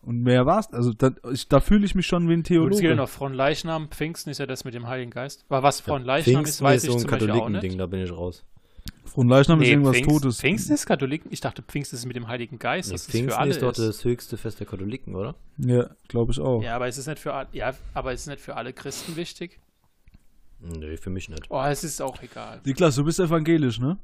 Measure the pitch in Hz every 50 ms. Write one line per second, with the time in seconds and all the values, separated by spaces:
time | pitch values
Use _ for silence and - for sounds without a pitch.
0 | _ - 117 120 120 123 123 127 127 139 175 214 214 - - 120 120 123 113 107
1 | 135 131 127 - - 123 131 123 - - - 139 - - 202 208 202 196 - 190
2 | 175 - - 175 175 165 165 170 160 - 180 165 160 - 196 208 190 160 160 151
3 | 135 113 - - 139 139 135 127 135 143 156 143 - 170 160 160 156 147 - -
4 | 151 156 170 - - - 143 - 143 135 135 123 - 139 113 117 113 117 131 127
5 | 123 120 113 120 123 139 - - _ _ 143 135 131 143 135 - - - 151 135
6 | 127 120 131 147 156 120 127 139 151 143 - - 139 139 135 123 - 135 120 120
7 | 117 - 120 110 110 107 110 113 110 113 104 98 98 92 92 92 92 87 101 95
8 | 92 90 87 85 87 90 87 - - - - - _ _ _ - - - - _
9 | _ - - - 127 120 127 135 143 143 170 156 143 123 117 143 143 135 127 123
10 | 131 147 151 151 139 135 117 - - 143 180 226 190 - 294 294 - - 208 156
11 | 143 127 139 160 - - 208 - - 135 - - 123 _ - 151 139 - - 123
12 | 120 127 120 123 117 110 120 127 117 113 - 110 - 120 135 180 185 107 90 85
13 | - - - 113 123 135 113 110 139 - - 160 - 123 117 113 113 110 107 -
14 | - 120 123 120 - - - 107 - 113 104 - 104 - - 95 95 101 117 135
15 | - - 92 92 98 127 - - - - _ - 135 123 123 123 120 - - _
16 | _ _ - 120 117 110 - 131 - 131 127 117 110 117 117 123 123 127 117 143
17 | 131 151 151 - - 156 135 139 135 - - - 110 120 131 - - - - 156
18 | 123 131 127 123 - 151 139 135 - - - - 113 123 127 - - 143 135 -
19 | - - 165 156 175 - - - 175 175 _ - _ _ _ _ _ _ _ _
20 | _ - _ - _ - _ _ _ - - - - 82 82 80 78 76 80 80
21 | - 95 92 95 - - 80 80 - - - 143 131 147 147 139 - 165 - -
22 | 139 135 123 - - 123 - 123 113 110 110 104 - 131 135 - 180 160 131 127
23 | 143 156 165 - 185 165 165 165 156 156 170 160 147 127 110 107 123 135 175 196